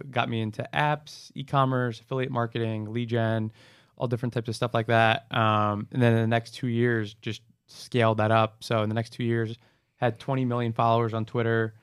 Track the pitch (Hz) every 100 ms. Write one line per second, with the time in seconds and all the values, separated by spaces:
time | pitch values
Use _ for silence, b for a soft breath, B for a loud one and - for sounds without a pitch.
0 | 139 120 120 117 110 107 123 147 147 147
1 | - - - - 143 143 131 127 123 110
2 | - 131 127 127 117 117 110 110 107 117
3 | 120 117 113 113 110 b b b b -
4 | 127 117 123 120 113 113 120 117 113 113
5 | 113 110 - 120 110 107 107 104 113 131
6 | 120 113 113 117 113 - 127 117 120 117
7 | 104 - 117 104 - _ _ - - 123
8 | 113 107 107 113 110 - - 113 107 110
9 | 113 - 117 117 110 117 _ _ _ _
10 | 120 110 - 135 127 120 120 113 117 117
11 | 113 110 110 120 113 113 113 110